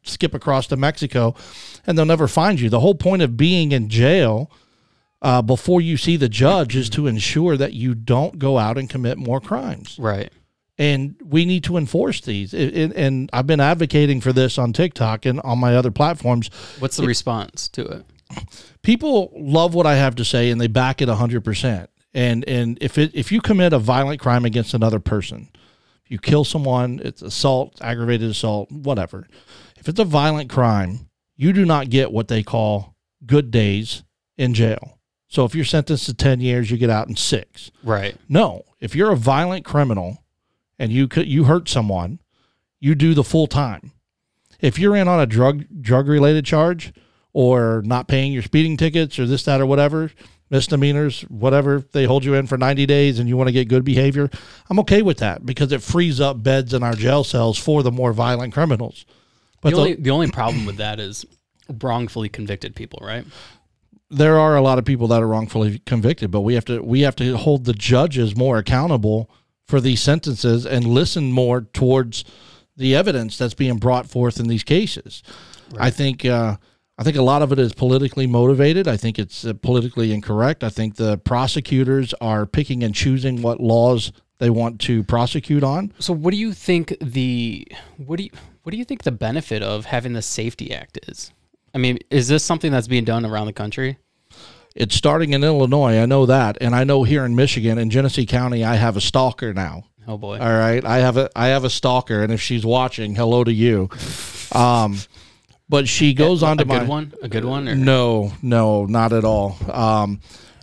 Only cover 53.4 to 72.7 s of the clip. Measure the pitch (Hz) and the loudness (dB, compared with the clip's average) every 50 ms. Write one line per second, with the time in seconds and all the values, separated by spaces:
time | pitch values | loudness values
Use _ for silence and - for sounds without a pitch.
53.4 | 131 127 123 127 127 110 123 127 127 139 131 123 135 139 135 143 143 143 - - | 0 2 2 0 2 2 2 2 2 2 2 2 2 2 2 0 -2 -2 -4 -8
54.4 | - - - - _ - 190 196 214 - 196 208 220 196 151 - 113 104 87 - | -18 -18 -20 -18 _ -2 0 0 2 4 4 4 4 2 0 0 -2 -4 -4 -4
55.4 | - 123 131 - 147 131 143 127 - - - 170 175 170 143 123 143 135 135 120 | -6 -8 -4 -2 -2 0 -2 -4 -4 -2 0 0 0 0 2 0 0 0 0 -2
56.4 | 107 139 135 135 131 120 127 127 123 120 117 104 110 120 135 147 135 - - 123 | 0 0 2 2 0 0 -2 -2 -2 -2 -2 0 0 2 2 2 0 0 0 0
57.4 | 113 117 107 - - - 151 147 139 123 120 127 127 120 113 107 117 120 123 120 | 0 0 0 -2 -2 0 2 2 2 0 0 0 0 0 0 0 0 0 0 -2
58.4 | 123 120 107 143 160 165 135 107 113 - - - - _ _ _ _ _ _ _ | -4 -4 -2 -2 0 0 0 -2 -2 -6 -12 -16 -20 _ _ _ _ _ _ _
59.4 | _ _ _ _ - 156 160 185 196 185 165 - 151 131 135 156 170 139 - - | _ _ _ _ 0 2 4 4 4 2 2 0 0 0 2 2 2 0 0 -2
60.4 | 113 117 117 - 107 104 98 98 107 107 107 107 104 98 104 - - - _ _ | -2 -2 -2 -2 -4 -6 -6 -6 -6 -6 -6 -8 -10 -10 -12 -14 -16 -18 _ _
61.4 | _ _ _ _ _ - 131 110 - 127 117 120 120 110 - 117 110 101 - - | _ _ _ _ _ -16 -14 -8 -4 -4 -2 -2 -4 -6 -6 -6 -6 -6 -8 -8
62.4 | 107 101 101 95 - 101 101 - 107 - - - - 104 110 120 - - - - | -8 -8 -8 -8 -10 -12 -12 -12 -16 -16 -16 -16 -12 -10 -10 -10 -12 -14 -20 -20
63.4 | - - - _ _ _ _ _ _ _ _ _ _ - 143 139 151 156 156 156 | -20 -20 -20 _ _ _ _ _ _ _ _ _ _ -8 0 2 4 6 6 6
64.4 | 156 156 151 143 135 135 131 127 120 139 135 120 117 113 117 117 113 110 110 110 | 6 6 4 4 4 4 4 2 2 0 0 0 2 2 2 2 2 2 0 -2
65.4 | 110 107 - 113 110 107 101 - - - 127 117 104 120 131 - 110 95 87 104 | -2 -2 -2 0 0 0 0 -4 -4 -2 -2 2 2 2 0 0 -2 -2 -2 0
66.4 | 98 107 123 120 110 - 120 117 - 113 120 131 143 143 127 - 127 127 131 113 | 0 2 0 0 0 -2 -6 -6 -2 0 2 2 2 2 0 0 -2 -2 -2 0
67.4 | - 156 147 139 123 120 117 104 - - - 123 147 170 143 131 117 110 101 113 | 2 2 2 2 2 -2 -4 -2 0 2 2 4 4 2 0 0 0 0 0 0
68.4 | 127 135 127 110 98 - 135 127 143 175 156 120 104 107 107 110 113 - _ _ | 0 2 0 0 0 0 0 0 2 2 0 0 2 2 0 0 -2 -6 _ _
69.4 | _ _ _ _ _ - - 139 123 135 127 110 - 143 143 165 - 151 131 - | _ _ _ _ _ -2 0 0 2 2 0 0 2 2 2 0 0 -4 -6 -2
70.4 | - 120 117 117 123 - 131 123 120 117 120 131 170 - - 170 147 131 123 127 | 0 2 2 2 0 -2 -2 0 0 2 2 2 2 0 -2 -2 -2 0 0 2
71.4 | 127 120 120 127 113 - - - 139 127 131 135 127 117 110 - - - - - | 2 2 0 -2 -4 -6 -4 0 2 2 4 2 2 -2 -6 -12 -12 -12 -18 -20
72.4 | - - - - _ _ | -20 -20 -20 -20 _ _